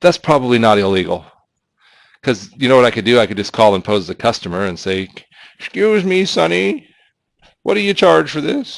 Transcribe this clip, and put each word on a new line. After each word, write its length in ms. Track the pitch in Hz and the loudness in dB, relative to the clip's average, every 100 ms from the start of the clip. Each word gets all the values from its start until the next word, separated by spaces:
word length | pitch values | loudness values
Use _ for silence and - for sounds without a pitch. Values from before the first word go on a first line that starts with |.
That's 180 | 175 170 | 2 0
probably 420 | - 151 127 120 | 0 0 2 2
not 200 | 113 104 | 4 2
illegal. 460 | 98 95 87 87 82 _ _ _ _ _ _ _ _ _ | 2 0 -2 -6 -8 _ _ _ _ _ _ _ _ _
Cause 280 | - 113 98 - | -4 -4 -6 -6
you 120 | 127 | 2
know 60 | 131 | 4
what 100 | 123 | 4
I 60 | |
could 140 | 117 104 | 2 0
do? 140 | 120 | 2
I 80 | 107 | 2
could 100 | 101 | -2
just 160 | 101 | -8
call 220 | - 110 98 | 2 2 2
and 80 | |
pose 240 | 90 104 85 | 0 -4 -4
the 80 | 92 | -6
customer 500 | 113 113 - 87 98 | -4 -4 -6 -6 -6
and 140 | 87 | -6
say, 300 | - 95 95 - - _ - _ | -6 -6 -6 -14 -20 _ -20 _
Excuse 440 | - - 208 214 | -14 -4 0 0
me, 220 | 185 185 190 | 0 -2 -2
Sonny, 640 | - 165 175 196 277 - _ _ _ _ _ _ _ | 0 0 0 -2 -4 -10 _ _ _ _ _ _ _
what 120 | - 202 | -4 -2
do 60 | |
you 120 | 202 | -2
charge 380 | 196 190 165 151 | 2 4 4 2
for 100 | 151 | -6
this? 360 | 147 285 269 | -4 -4 -6